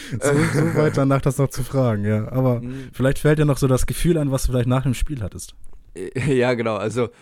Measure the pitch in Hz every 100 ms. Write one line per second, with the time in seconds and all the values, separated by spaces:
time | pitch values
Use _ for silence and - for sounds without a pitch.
0 | - 120 135 143 165 135 160 160 151 143
1 | 135 139 143 135 135 - 123 135 123 104
2 | 104 107 110 131 131 120 120 135 127 -
3 | 131 143 147 156 147 131 135 127 - -
4 | 165 165 143 131 - 123 120 127 127 120
5 | - 139 95 87 - - - - - -
6 | 92 127 135 131 120 120 113 104 107 110
7 | 113 -